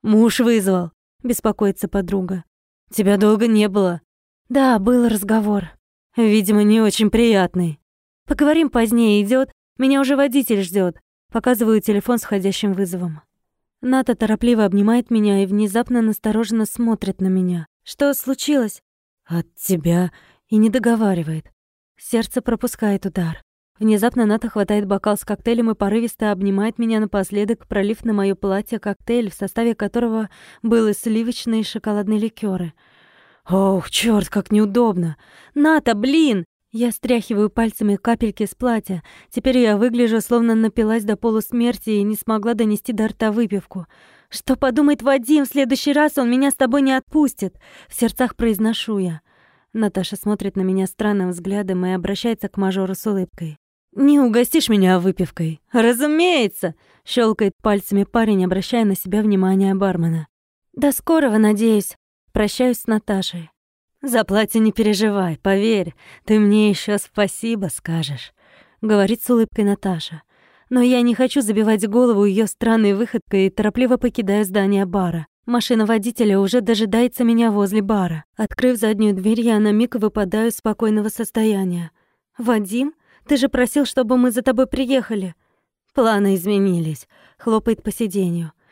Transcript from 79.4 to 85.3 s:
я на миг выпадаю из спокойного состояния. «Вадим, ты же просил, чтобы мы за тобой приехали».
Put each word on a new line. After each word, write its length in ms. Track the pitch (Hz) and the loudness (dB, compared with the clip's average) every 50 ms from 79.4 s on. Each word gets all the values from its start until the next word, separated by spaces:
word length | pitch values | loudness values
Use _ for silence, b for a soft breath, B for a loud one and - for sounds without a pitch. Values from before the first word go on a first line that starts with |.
я 180 | 226 240 220 208 | 2 2 2 2
на 120 | 214 214 | 2 2
миг 240 | 208 214 240 247 - | 2 2 0 0 -2
выпадаю 540 | 226 220 208 - 214 202 180 214 214 226 233 | -2 -2 -2 -2 -2 -4 -2 -2 -2 -2 -2
из 80 | 226 | -4
спокойного 520 | - - 220 214 - 226 220 214 214 208 220 | -4 -4 -6 -4 -2 -2 0 0 0 -2 -4
состояния. 800 | - - 226 - - 220 220 220 208 196 196 180 175 175 170 160 - _ _ _ _ _ _ _ _ | -6 -8 -10 -6 -2 0 0 0 0 0 -2 -2 -4 -6 -6 -10 -14 _ _ _ _ _ _ _ _
«Вадим, 560 | - 233 240 233 214 202 185 208 247 277 302 - b b b b b b | -6 -2 -2 0 0 -2 -4 -4 -4 -4 -4 -8 b b b b b b
ты 80 | - 294 | -2 0
же 140 | 247 262 - | 0 0 0
просил, 360 | - - 247 - - 294 277 | 0 -2 -2 0 0 0 -2
чтобы 320 | - - 269 247 214 254 | 0 -2 -2 0 2 2
мы 120 | 247 247 254 | 2 2 2
за 140 | 214 247 - | 0 0 -2
тобой 240 | 269 233 233 262 | 0 0 0 0
приехали». 680 | 254 - 262 262 240 269 262 - - 220 202 190 180 | 0 -2 -4 -2 0 0 -2 -2 -2 -6 -6 -6 -8